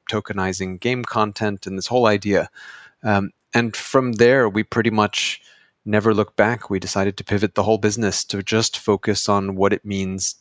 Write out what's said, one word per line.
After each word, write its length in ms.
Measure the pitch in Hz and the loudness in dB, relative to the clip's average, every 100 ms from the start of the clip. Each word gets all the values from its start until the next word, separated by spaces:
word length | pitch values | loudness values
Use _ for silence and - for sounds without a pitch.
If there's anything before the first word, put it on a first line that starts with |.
| - | -6
tokenizing 680 | 107 - 98 92 92 95 90 | -6 -4 -4 -4 -4 -6 -6
game 280 | 117 127 120 | -4 -4 -4
content, 600 | 117 107 104 107 101 - | -2 -2 -2 -4 -4 -6
and 120 | 95 | -8
this 100 | - | -2
whole 180 | 123 117 | 2 4
idea. 440 | 104 101 95 82 - - - - _ | 2 2 0 0 -8 -20 -20 -20 _
Um, 300 | 113 101 98 _ _ | 0 0 0 _ _
and 240 | 117 117 - | -2 -2 -4
from 360 | - 135 127 | 0 2 2
there, 360 | 110 120 135 117 | 4 6 6 2
we 120 | 98 | 0
pretty 280 | 107 - 113 | -2 0 0
much 520 | 107 104 - - - _ _ _ _ - | 2 2 0 -4 -6 _ _ _ _ -2
never 280 | 107 107 | 0 2
looked 220 | 104 104 - | 2 0 2
back. 340 | 107 117 - | 2 0 -4
We 120 | 98 | -4
decided 340 | 95 101 98 95 | -2 -2 -2 -4
to 80 | |
pivot 320 | - 104 98 - | -4 -2 0 0
the 80 | |
whole 140 | 101 110 | 0 2
business 480 | 107 107 107 90 - | 0 0 -2 -2 -4
to 180 | 101 | -6
just 340 | 95 110 117 - | -2 0 0 -4
focus 520 | - 101 - 101 - | 0 0 0 -2 0
on 260 | 101 98 95 | 0 0 0
what 160 | 98 | 0
it 140 | 101 101 | 0 -4
means 480 | 98 95 95 - - | -4 -4 -4 -6 -6